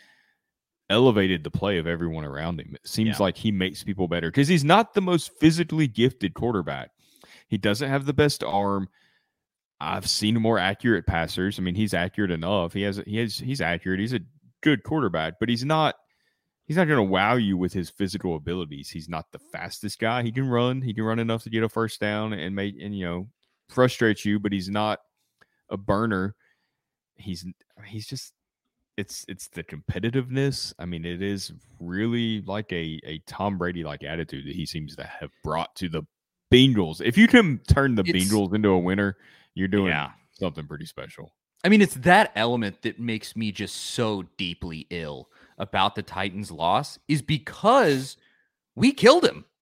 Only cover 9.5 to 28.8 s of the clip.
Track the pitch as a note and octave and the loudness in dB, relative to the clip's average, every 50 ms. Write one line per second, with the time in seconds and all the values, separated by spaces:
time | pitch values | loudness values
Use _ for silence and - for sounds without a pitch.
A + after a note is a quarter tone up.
9.5 | _ _ _ _ _ - C#2+ E2+ F#2 F#2+ F#2+ - - - G#2+ G#2+ A#2 A#2 A2 A2+ | _ _ _ _ _ -10 -8 -6 -6 -4 -4 -4 -2 0 0 0 2 2 2 2
10.5 | A2+ G2 F2 F#2+ G#2 - - A#2+ G#2+ F2 - - F2 E2+ D#2+ E2 - F#2 F#2 G2+ | 2 2 2 0 0 0 2 2 2 2 2 0 0 0 -2 -2 -2 -2 -2 -2
11.5 | G2 - F#2 F2+ F2 G#2 G#2+ G2 F#2+ E2+ F2 F#2 - - G#2 F2+ E2+ D#2+ E2 F#2 | -2 -2 -4 -4 -2 -2 -2 0 0 -2 -2 -2 -2 -2 -2 -2 -2 -2 -2 -2
12.5 | G#2 G2 E2+ E2+ - G2 G2 G2+ F#2+ G2+ - G#2 G#2 A2+ A#2+ G#2+ - - B2 B2+ | 0 0 -2 -2 -4 -4 -4 -4 -4 -6 -8 -6 -4 -4 -4 -4 -6 -6 -6 -6
13.5 | C3+ C3+ E2 E2+ F2 E2+ - F#2 F#2+ F#2 G#2 A#2 B2+ G#2+ E2 - _ _ _ _ | -4 -2 -2 -2 -2 -2 -2 -2 -2 -2 -2 -2 -4 -4 -6 -8 _ _ _ _
14.5 | _ _ - D3+ C#3+ A2 - - D#3 D#3 B2+ F#2 E2 D#2+ D#2 E2 E2+ - A2+ A#2 | _ _ 0 2 2 2 0 -4 -2 -2 0 0 0 -2 -2 -4 -4 -4 -2 -2
15.5 | A#2+ A2+ C3 D3 D#3 D#3 D#3 C3 - - _ _ _ _ _ _ _ _ _ _ | 0 -2 0 0 0 2 0 0 -2 -4 _ _ _ _ _ _ _ _ _ _
16.5 | _ _ _ - D3+ F#3 F3+ D3+ D3+ B2 G2+ F#2+ F#2+ F#2 G2+ G#2+ B2 B2+ A2 G2 | _ _ _ -2 0 2 2 4 4 4 4 4 4 4 4 4 4 2 2 2
17.5 | F#2+ F2+ F2+ F2 - F#2+ E2+ - - - G2+ F#2 F#2+ F2+ - F2+ E2 D2+ D2 E2+ | 2 0 0 -2 -2 -4 -6 -6 -6 -4 -4 -4 -4 -4 -4 -4 -4 -4 -6 -6
18.5 | F2+ F#2 E2+ D2 C#2+ C#2 C#2 - - E2 D2+ E2+ E2+ D#2 - _ - - - _ | -6 -6 -6 -8 -12 -14 -14 -12 -12 -12 -10 -8 -8 -10 -10 _ -16 -20 -18 _
19.5 | - - E2+ F2 - - - G2+ - - A2+ A2+ A#2+ B2 A#2+ A#2 A2+ C3 C3+ C3 | -14 -12 -12 -12 -10 -10 -10 -10 -6 -4 -2 -2 0 0 -2 -2 -2 -2 -2 0
20.5 | A#2+ A#2 A#2+ B2 B2+ C3+ B2+ A#2+ G2+ A2 A2 A2 A2+ A#2 A2+ A2+ A2+ A2 - A2+ | 2 2 2 2 0 -2 -4 -4 -4 -2 -2 0 0 0 0 -2 -2 -4 -4 -4
21.5 | A2+ A2 A2+ A2 - A#2 A2+ A2 - - G#2+ G#2 G#2 G#2+ A2 A2 G#2+ E2+ D#2 F2+ | -2 -2 -2 0 0 -2 -2 -2 -2 -2 -2 -2 -2 -2 -2 -4 -6 -6 -6 -6
22.5 | G2 G2 G2+ G2+ G2 B1+ D#2+ G#2 G#2 G2 F2+ F2 E2+ F2 G2 A#2 - _ _ _ | -4 -4 -4 -4 -6 -8 -10 -8 -6 -6 -4 -4 -4 -6 -8 -10 -16 _ _ _
23.5 | _ _ _ _ - B2+ B2+ B2+ - - A#2+ A2 G2+ - - G#2 G#2 G#2+ G2+ G#2 | _ _ _ _ 2 2 4 4 4 2 2 2 2 2 0 -2 0 0 0 -2
24.5 | G2+ F#2+ F2+ F#2+ G2+ G#2 G#2+ G#2+ G2+ - _ _ _ _ _ _ _ _ _ _ | -2 -2 -2 -4 -4 -2 -2 -2 -2 -4 _ _ _ _ _ _ _ _ _ _
25.5 | _ _ _ - - G2 G2+ G2+ G2 G#2 A2+ A2+ G2+ F#2 F#2+ G2 - _ _ _ | _ _ _ -12 -12 -6 -2 0 0 0 0 0 0 0 -2 -2 -6 _ _ _
26.5 | _ _ _ _ _ _ _ _ _ _ _ _ _ - G2 G2+ F2+ E2+ F2 F#2 | _ _ _ _ _ _ _ _ _ _ _ _ _ -16 -12 -12 -12 -10 -12 -14
27.5 | - _ _ _ _ G#2+ G#2 G2 A2 G#2+ G#2+ - C#3 C3 - - - _ _ _ | -16 _ _ _ _ -20 -20 -16 -14 -14 -12 -12 -12 -14 -14 -16 -20 _ _ _
28.5 | _ _ _ _ _ _ | _ _ _ _ _ _